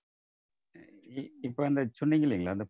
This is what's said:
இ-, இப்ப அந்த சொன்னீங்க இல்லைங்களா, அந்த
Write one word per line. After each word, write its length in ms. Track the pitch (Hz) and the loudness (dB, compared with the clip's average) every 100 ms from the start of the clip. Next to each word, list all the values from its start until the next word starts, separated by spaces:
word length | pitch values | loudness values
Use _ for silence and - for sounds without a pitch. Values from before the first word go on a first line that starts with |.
| _ _ _ _ _ _ _ - - - - | _ _ _ _ _ _ _ -20 -20 -20 -14
இ-, 220 | 131 143 - | -12 -12 -10
இப்ப 240 | 127 120 | -8 -2
அந்த 240 | 143 139 123 | 0 2 0
சொன்னீங்க 340 | - 147 156 147 | -2 2 4 4
இல்லைங்களா, 220 | 98 87 | 2 -2
அந்த 160 | 98 107 | -4 -6